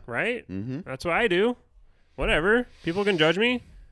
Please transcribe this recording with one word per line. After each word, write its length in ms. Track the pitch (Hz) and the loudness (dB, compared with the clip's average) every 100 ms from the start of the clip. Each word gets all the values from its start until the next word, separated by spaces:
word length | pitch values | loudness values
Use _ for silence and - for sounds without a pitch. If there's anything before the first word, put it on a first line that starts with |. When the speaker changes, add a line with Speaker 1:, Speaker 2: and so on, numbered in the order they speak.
| - | -8
Speaker 1:
Right? 420 | 120 190 247 - | -6 -4 -6 -8
Speaker 2:
Mm-hmm. 300 | 92 113 135 160 | -10 -8 -10 -10
Speaker 1:
That's 180 | 131 | -8
what 80 | 175 | -4
I 140 | 170 233 | 0 2
do. 280 | 175 226 247 _ _ - _ _ - | 2 0 -2 _ _ -20 _ _ -6
Whatever. 500 | 170 180 175 233 240 - | 0 2 2 2 0 -8
People 200 | 165 175 | -6 -2
can 140 | 208 180 | 0 4
judge 180 | 156 170 | 4 4
me. 240 | 233 247 - - - | 2 0 -4 -20 -20